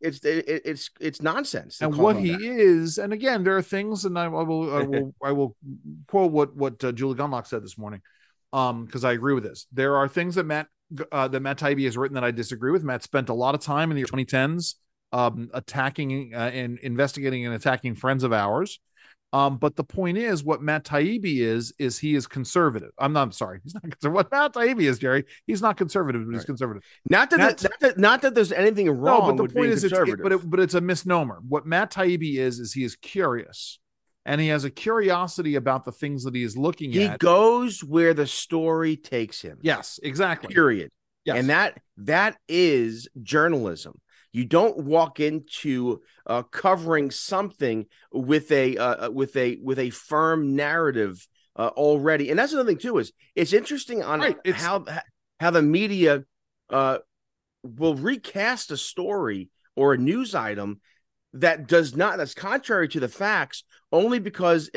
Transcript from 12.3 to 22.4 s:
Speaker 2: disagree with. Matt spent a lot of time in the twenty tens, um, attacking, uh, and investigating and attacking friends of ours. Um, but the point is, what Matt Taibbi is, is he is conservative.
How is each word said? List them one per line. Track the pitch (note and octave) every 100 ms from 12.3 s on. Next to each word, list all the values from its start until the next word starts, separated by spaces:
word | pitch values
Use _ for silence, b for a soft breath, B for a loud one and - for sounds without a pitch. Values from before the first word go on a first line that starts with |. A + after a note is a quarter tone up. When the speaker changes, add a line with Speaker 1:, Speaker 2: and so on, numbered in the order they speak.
Speaker 2:
disagree | A#2 A2+ A#2 B2+
with. | F3+
Matt | D#3 B2
spent | - C#3 B2
a | A#2
lot | B2+
of | C#3+
time | - D3 D#3+
in | D3
the |
twenty | B2 C3
tens, | B2+ C3 C#3 E3+ E3+ - _ _ _
um, | B2 A#2+ A#2 A#2
attacking, | B2 - C#3+ C3+ C3+ C#3 C3+ B2+
uh, | A#2 A#2
and | B2+ B2 A#2+
investigating | C#3 A#2+ C#3 - C3+ B2+ A#2+
and |
attacking | A2+ C#3 B2+ B2+ A2
friends | C3 C3+
of | B2+
ours. | A2 G2+ A#2+ G3 - _ b b b _
Um, | C3+ C#3 C3
but | D3+ -
the |
point | C#3+ - F3+ F#3
is, | A#3 F3 D3
what | C#3
Matt | D3+ D3+ -
Taibbi | D3 E3 A#3 G3 C3+
is, | A#2 A2+ A#2 -
is | C3+ A2+
he | D3+ C#3+
is | -
conservative. | C#3